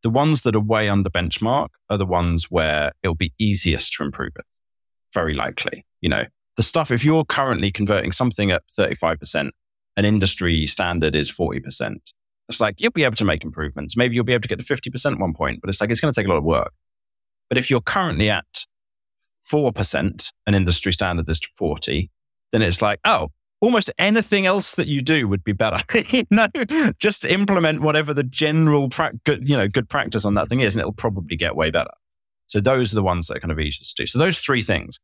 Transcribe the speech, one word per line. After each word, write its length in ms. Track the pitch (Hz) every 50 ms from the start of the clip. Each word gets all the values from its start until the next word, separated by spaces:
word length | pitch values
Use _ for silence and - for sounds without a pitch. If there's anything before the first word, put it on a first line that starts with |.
| -
The 80 | 117
ones 320 | 113 131 143 156 156 135 -
that 140 | 123 107
are 40 | 107
way 280 | 104 107 113 110 107 104
under 220 | 101 101 95 90
benchmark 580 | - 87 87 82 - - 107 113 123 143 - - _ _ _ _
are 100 | 101 101
the 80 | 98
ones 440 | 90 92 87 87 85 85 82 80 -
where 420 | - 87 80 78 76 76 73 73 - _ -
it'll 120 | 95 85
be 200 | 80 90 80 - _
easiest 540 | 110 107 101 87 - 87 73 - - - -
to 80 | - 76
improve 300 | 71 - - - - -
it, 100 | - - _ _ _ _ _ _ _ _ _ _ _ _ _ -
very 220 | 104 85 80 76
likely. 500 | 67 55 - - - - - - - - _ _ _
You 80 | - 85
know, 160 | 69 52 58 - _ _ _ _ _
the 60 | - 117
stuff, 280 | - - 165 156 -
if 140 | 127 110 135
you're 220 | 147 156 160 147
currently 440 | - - - 139 131 120 - 95 101
converting 400 | 90 - 104 101 104 95 67 -
something 400 | 92 - 127 123 110 - 104 98
at 120 | 90 82 _ _
thirty-five 480 | - - 98 - - - - 82 82 78
percent, 340 | - - - 80 71 69 - _ _ _ _ _ _ _ _ -
an 80 | 101
industry 580 | 104 107 104 95 95 - - 92 87 85 80 78
standard 480 | 73 - - 95 87 87 85 78 76 71
is 140 | 76 73 -
forty 320 | - - 87 - 50 67
percent. 520 | - - - - - 55 - - _ - - _ _ _ _ _ _ _
It's 120 | 117 -
like, 200 | 113 107 98 -
you'll 120 | - 233 240
be 120 | 175 151
able 120 | 127 113
to 100 | - 113
make 180 | 95 78 78 -
improvements. 500 | 80 69 - 78 73 69 69 73 71 -
Maybe 200 | 110 123 127 117
you'll 100 | 120 120
be 80 | 117 123
able 100 | 120 107
to 60 | -
get 100 | 101 85
to 60 | -
fifty 240 | - 147 131 - -
percent 280 | - - - 143 127
at 40 | -
one 140 | 95 87 80
point, 260 | - 78 69 58 -
but 80 | - -
it's 120 | 98 -
like, 100 | 107 104
it's 100 | 117 113
gonna 140 | - 156 131
take 120 | - 104
a 40 | 98
lot 80 | 90 76
of 60 | 73
work. 280 | 80 82 65 52 - _ _ _ _ _ _ _ _ _ _ _ _ _ _ _ _
But 80 | - 127
if 100 | 123 -
you're 140 | 139 120 -
currently 480 | - - 202 185 170 - 73 104 107
at 340 | 104 90 - _ _ - - _ _ _ _ _ _ _ _ _ _ _ _ _ _ _ _
four 260 | - - 151 147 127
percent, 640 | 107 - 101 - - 71 76 98 82 - - - - _ _
an 80 | - 104
industry 380 | 98 95 90 85 - - 101 90
standard 360 | - 104 92 87 85 80 76
is 120 | 80 78 - - _
forty, 540 | - - 80 73 - - - 64 73 90 - _ _ _ _ _ _ _ _ -
then 100 | 117 110
it's 180 | 92 90 -
like, 200 | 113 104 104 - _
oh, 280 | - 226 - 80 78 - _ _ _ _ _ -
almost 280 | 226 247 226 196 - - -
anything 480 | 175 196 214 226 214 - - 202 190
else 280 | 185 185 202 - - -
that 100 | - -
you 160 | - 147 135 131
do 260 | 127 160 156 127 104
would 160 | 98 95 -
be 80 | - 104
better. 320 | 98 113 110 87 - - - -
<laughs> 180 | 240 - -
You 140 | - 262 214 -
know, 180 | 202 214 226 202 - 311 254 202 302 320 302 220 - _
just 280 | - 208 202 - -
implement 560 | - 165 190 202 202 202 185 170 156 156 - 143
whatever 320 | 151 147 151 156 147 151
the 80 | 139 135
general 680 | 127 131 - 151 151 151 160 160 156 147 147 139 135
prac-, 340 | - - 165 151 - 113 _
good, 220 | - 147 - -
you 80 | 139 147
know, 140 | 131 98 98
good 200 | 98 135 117 -
practice 360 | - 147 - - 98 113 101
on 80 | 104 104
that 140 | 104 80 -
thing 120 | 117 127
is, 140 | 135 107 98
and 60 | 113
it'll 120 | 73 67 107
probably 440 | - - 117 101 95 87 - 87
get 200 | 80 85 82 -
way 140 | 73 80 80
better. 200 | 78 - 73 - - _ _ _ _ _ _ _ _ _ _
So 140 | _ - 107
those 320 | 101 123 135 131 123 107 101
are 40 |
the 60 | 110 98
ones 240 | 95 87 87 82
that 100 | - -
are 40 | -
kind 120 | - 85 78
of 80 | 78
easiest 360 | 78 73 71 - - - -
to 60 | - -
do. 40 |
So 120 | - - 123
those 200 | 127 117 - -
three 240 | - - 139 123 104
things. 360 | - 104 78 - - - -